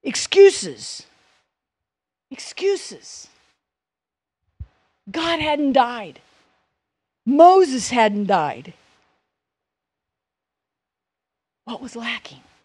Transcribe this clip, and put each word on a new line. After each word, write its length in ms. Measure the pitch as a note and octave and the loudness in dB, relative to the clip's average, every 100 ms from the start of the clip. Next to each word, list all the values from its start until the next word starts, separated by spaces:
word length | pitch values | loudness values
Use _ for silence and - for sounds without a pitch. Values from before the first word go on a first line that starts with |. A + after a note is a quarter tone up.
Excuses. 1000 | - G#3 - - G4 - F#3 A#2 - - - _ _ _ _ _ _ _ _ _ _ _ _ | -8 -8 -2 6 6 6 -10 -12 -16 -18 -20 _ _ _ _ _ _ _ _ _ _ _ _
Excuses. 960 | C4 - - F#4+ G4 - E3+ - - - _ _ _ _ _ _ _ _ _ _ _ _ _ - _ _ _ - | -20 -18 -6 -2 -2 -6 -20 -20 -20 -20 _ _ _ _ _ _ _ _ _ _ _ _ _ -20 _ _ _ -12
God 300 | A#3+ E4 E4 | -6 -4 -4
hadn't 320 | D#4 D4 C#4+ | -2 -2 0
died. 480 | C4 A#3+ A#3+ F#3+ C3 _ _ _ _ _ _ _ _ _ _ - | 0 -2 -4 -14 -18 _ _ _ _ _ _ _ _ _ _ -2
Moses 640 | C#4+ F4 F#4+ F4+ C4 - | 6 8 8 4 0 -4
hadn't 360 | B3 A3 G#3 G3+ | 0 2 0 0
died. 480 | F#3+ D3+ A#2+ D#3 - _ _ _ _ _ _ _ _ _ _ _ _ _ _ _ _ _ _ _ _ _ _ _ _ _ _ _ _ | 0 0 -6 -16 -20 _ _ _ _ _ _ _ _ _ _ _ _ _ _ _ _ _ _ _ _ _ _ _ _ _ _ _ _
What 180 | - A#3 | -16 -14
was 140 | B3+ A#3 | -14 -14
lacking? 460 | A#3 A#3 - C3 _ _ | -12 -12 -16 -20 _ _